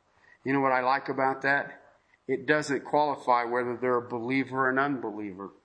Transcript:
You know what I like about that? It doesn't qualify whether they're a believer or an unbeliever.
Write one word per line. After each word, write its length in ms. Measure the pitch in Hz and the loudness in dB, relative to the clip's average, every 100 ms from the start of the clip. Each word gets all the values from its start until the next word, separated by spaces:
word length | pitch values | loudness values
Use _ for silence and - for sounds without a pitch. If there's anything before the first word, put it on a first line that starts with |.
| _ _ _ - | _ _ _ -8
You 80 | 131 | 0
know 80 | 139 | 2
what 100 | 135 | 4
I 120 | 127 | 4
like 260 | 127 135 139 | 4 2 0
about 340 | 131 135 135 | 0 0 2
that? 360 | 139 143 - - - _ _ _ - | 0 0 -2 -12 -20 _ _ _ -4
It 180 | 131 127 | -2 0
doesn't 380 | 151 143 131 | 0 0 -4
qualify 580 | - 147 147 131 - 120 | 0 0 0 0 2 2
whether 340 | 117 120 120 117 | 2 -2 -2 -2
they're 200 | 127 120 | 0 0
a 120 | 117 | -2
believer 580 | 123 117 135 120 131 131 | -6 -2 -2 -2 0 0
or 40 | |
an 80 | 131 | 2
unbeliever. 720 | 143 131 113 104 104 92 98 - | 0 -2 -6 -8 -10 -10 -14 -16